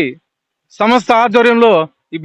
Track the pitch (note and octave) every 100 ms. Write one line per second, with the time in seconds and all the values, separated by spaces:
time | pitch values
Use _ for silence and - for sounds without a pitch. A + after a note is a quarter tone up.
0 | C#3 D3 _ _ _ _ _ - G#3+ B3
1 | - A3+ A#3+ A#3 A#3 A#3 A#3 E3+ D#3 _
2 | _ D#3+